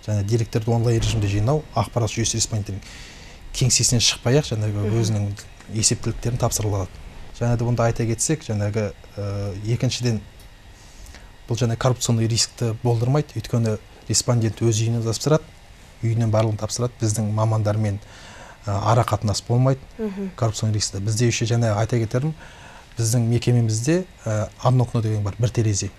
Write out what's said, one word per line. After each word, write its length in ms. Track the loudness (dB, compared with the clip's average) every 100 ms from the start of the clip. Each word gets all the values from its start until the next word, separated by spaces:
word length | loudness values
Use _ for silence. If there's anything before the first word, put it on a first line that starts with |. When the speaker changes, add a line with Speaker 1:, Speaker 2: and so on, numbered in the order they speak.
| -2
Speaker 1:
және 160 | -2 2
деректерді 460 | 0 0 -2 0
онлайн 240 | 2 2 2
режимде 300 | 2 2 0
жинау, 340 | 2 2 0 0 -2
ақпарат 340 | -2 0 -2
жүйесі 300 | 0 -2 0
респонденттердің 400 | -2 -2 -4 -8 -10 -18 -18 -18 -20 -18 -12
кеңсесінен 480 | 0 2 4 4 4
шықпай-ақ 480 | 2 0 2 2 2
жаңағы 320 | -2 -2 0
Speaker 2:
Мгм. 160 | 0 2
Speaker 1:
өзінің 300 | 2 0 -2 -4 -14 -18 -8 0
есептіліктерін 680 | 0 0 -2 -4 -4 0
тапсыра 300 | 0 0 -2
алады. 180 | -2 -4 -10 -16 -14 -14 -4
Және 200 | 0 2
де 80 | 0
бұнда 200 | 2 2
айта 180 | 2
кетсек, 380 | 0 0 0 -2
жаңағы, 520 | -2 -2 0 0 -2 -6 -14 -8
ә, 380 | -6 -4 -6 -6 -4 0
екіншіден 440 | 0 0 0 -2 -4 -18 -20 -20 -20 -20 -20 -18 -18 -18 -20 -20 -6
бұл 140 | 0
жаңа 160 | 0 2
коррупционный 500 | 2 2 0 2 2
рискті 460 | 2 -2 -2 -4 0
болдырмайды, 560 | 2 2 2 2 0 -6
өйткені 400 | -2 0 2 -2 -6 -20 -2
респондент 520 | 0 2 2 2 2
өз 200 | 0 2
үйінен 220 | 0 0 -2
тапсырады, 380 | -2 2 2 2 -20 -20 -20 -20 -4
үйінен 300 | 0 2 4
барлығын 260 | 4 2 0
тапсырады, 360 | -4 -2 -4 -2
біздің 300 | 0 0 0
мамандармен, 680 | 0 2 2 0 0 0 -2 -10 -20 -20 -20 -20 -12 -4
ә, 160 | -2 2
ара 120 | 2
қатынас 400 | 2 0 0 -2 0
болмайды, 340 | 2 4 2 -4 -8
Speaker 2:
Мгм. 320 | -6 -6 -8 -2
Speaker 1:
коррупционный 380 | -2 0 0
рискті. 240 | 0 -2 -4
Бізде 300 | -2 2 2
еще 180 | 2 0
жаңа 320 | 2 2 2
айта 220 | 2 0
кетерім, 340 | 0 0 -2 -6 -14 -20 -20 -20 -16 -2
біздің 300 | 0 2 2
мекемемізде, 800 | 2 4 4 4 2 2 0 0 -8
ә, 240 | -4 -2 -4 -2
одно 200 | 2 4
окно 180 | 2 0
деген 200 | 0 0
бар, 140 | -2 0
бір 120 | 0
терезе. 400 | 2 0 0 -4